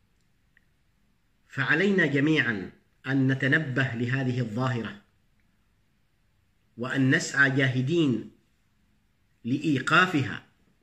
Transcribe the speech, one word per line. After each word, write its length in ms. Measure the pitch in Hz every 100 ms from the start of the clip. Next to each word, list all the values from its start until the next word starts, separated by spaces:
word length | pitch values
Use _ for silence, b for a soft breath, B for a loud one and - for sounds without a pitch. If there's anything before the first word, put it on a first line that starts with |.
| _ _ _ _ _ _ _ _ _ _ _ _ _ _ _
فعلينا 580 | - 131 147 196 190 156
جميعًا 640 | 139 147 156 120 104 87 - _ _ 127
أن 200 | 135 131
نتنبه 680 | 135 135 156 147 127 127
لهذه 460 | 113 120 131 131 123
الظاهرة، 600 | 113 107 113 120 101 101 - _ _ _ _ _ _ _ _ _ _ _ _ _ _ _ _ -
وأن 340 | 113 135 131
نسعى 400 | 156 - 135 135
جاهدين 800 | 131 131 127 127 170 151 110 - - _ _ _ _ _ _ _ _ _ _
لإيقافها 1040 | 117 143 165 135 127 160 185 143 104 - - _ _ _